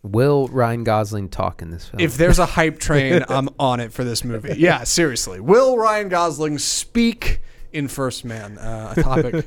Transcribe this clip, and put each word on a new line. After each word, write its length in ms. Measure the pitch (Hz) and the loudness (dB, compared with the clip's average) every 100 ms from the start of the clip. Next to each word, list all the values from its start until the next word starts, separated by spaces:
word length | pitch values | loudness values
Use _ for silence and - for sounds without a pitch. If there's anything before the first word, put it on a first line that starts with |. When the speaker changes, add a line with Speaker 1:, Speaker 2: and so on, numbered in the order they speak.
Speaker 1:
Will 460 | 104 107 139 143 127 | -2 2 4 2 0
Ryan 360 | 127 117 117 | 0 0 0
Gosling 460 | 113 107 104 107 98 | 0 0 0 -6 -8
talk 320 | - 95 - | -4 -6 -6
in 80 | 85 | -12
this 180 | 82 - | -12 -12
film? 120 | - | -4
Speaker 2:
If 160 | 165 127 | -2 2
there's 200 | 170 180 | 6 6
a 60 | |
hype 340 | 170 - 160 151 | 4 2 0 0
train, 460 | - 147 135 165 - | 0 2 4 2 2
Speaker 1:
<laughs> 20 | |
Speaker 2:
I'm 180 | 135 135 - | -2 -2 -2
on 220 | 135 123 | -2 0
it 120 | 117 | -6
for 100 | - | -6
this 200 | 123 113 | -4 -4
movie. 320 | 123 113 123 - | -6 -8 -6 2
Yeah, 260 | 170 143 | 2 2
seriously. 560 | 117 - 160 113 - 92 | 0 0 0 0 -8 -6
Will 380 | 117 226 262 247 | 4 6 6 4
Ryan 320 | 220 214 202 | 2 0 -2
Gosling 480 | 175 170 143 156 147 | 0 0 -2 -4 -4
speak 800 | - - - 233 233 226 - - - - - | -4 -4 -4 0 0 0 0 0 -2 -12 -10
in 160 | 156 139 | -6 -6
First 360 | - 131 - | -4 -4 -4
Man? 340 | 117 113 104 104 | -10 -12 -12 -8
Uh, 340 | 120 113 110 - | -8 -6 -4 2
a 60 | |
topic 440 | 156 160 151 165 | 2 2 0 -2